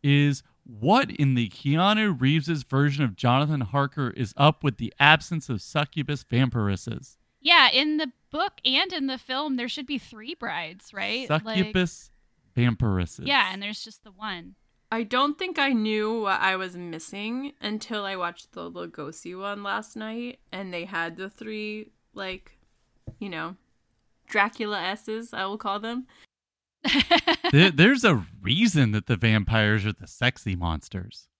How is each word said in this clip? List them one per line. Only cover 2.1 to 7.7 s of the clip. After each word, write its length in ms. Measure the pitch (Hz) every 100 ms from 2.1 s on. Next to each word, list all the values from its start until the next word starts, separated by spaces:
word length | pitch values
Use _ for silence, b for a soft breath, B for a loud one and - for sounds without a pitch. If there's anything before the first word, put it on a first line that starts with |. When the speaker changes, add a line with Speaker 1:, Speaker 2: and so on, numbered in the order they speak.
| 139
Speaker 1:
Reeves's 420 | 131 160 147 156
version 400 | 131 135 143 139
of 140 | 131 95
Jonathan 460 | 123 127 147 151
Harker 480 | 104 139 139 - 127
is 240 | - 113 -
up 260 | 143 -
with 140 | 147 110
the 160 | 113 -
absence 480 | 143 156 - 165 -
of 140 | 110
succubus 600 | - 151 147 - 135 147
vampiresses? 920 | - 123 131 117 101 95 - 110 135 _ _ _
Speaker 2:
Yeah, 300 | 294 339 254